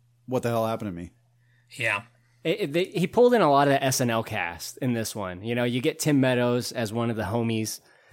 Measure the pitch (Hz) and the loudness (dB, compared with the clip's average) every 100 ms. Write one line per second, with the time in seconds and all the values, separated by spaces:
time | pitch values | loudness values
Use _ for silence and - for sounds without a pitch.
0 | _ _ - 127 117 117 110 113 107 85 | _ _ -4 -2 0 0 0 -2 -6 -8
1 | 85 - _ _ _ _ _ - 113 101 | -12 -16 _ _ _ _ _ -6 -4 -4
2 | - _ _ _ 160 214 165 160 185 165 | -6 _ _ _ -4 -2 -2 -2 -2 -2
3 | 185 220 247 240 156 139 143 135 135 131 | 0 4 6 6 6 6 6 4 2 0
4 | 123 113 110 107 85 87 - - 131 117 | 0 0 -2 -6 -6 -8 -14 -6 -2 -2
5 | 110 110 92 90 110 120 123 123 151 151 | -4 -6 -8 -8 -4 -2 0 0 -2 -2
6 | 156 139 127 123 123 123 - 127 110 113 | 2 4 4 2 2 0 -2 -6 -4 -2
7 | 120 110 98 117 113 110 107 - _ _ | -2 -2 -2 -2 0 -2 -4 -8 _ _
8 | _ | _